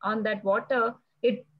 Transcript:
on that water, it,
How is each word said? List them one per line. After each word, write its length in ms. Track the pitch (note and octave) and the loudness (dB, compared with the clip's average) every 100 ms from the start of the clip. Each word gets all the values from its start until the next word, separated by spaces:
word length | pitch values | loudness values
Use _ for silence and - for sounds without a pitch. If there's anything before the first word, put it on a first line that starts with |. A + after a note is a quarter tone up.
on 220 | G3 A3 | -4 -2
that 180 | G#3+ G3+ G3 | -2 -2 0
water, 500 | G#3 - B3+ A#3 - _ _ | 0 0 0 0 -2 _ _
it, 240 | A#3 G#3 - | 0 0 -6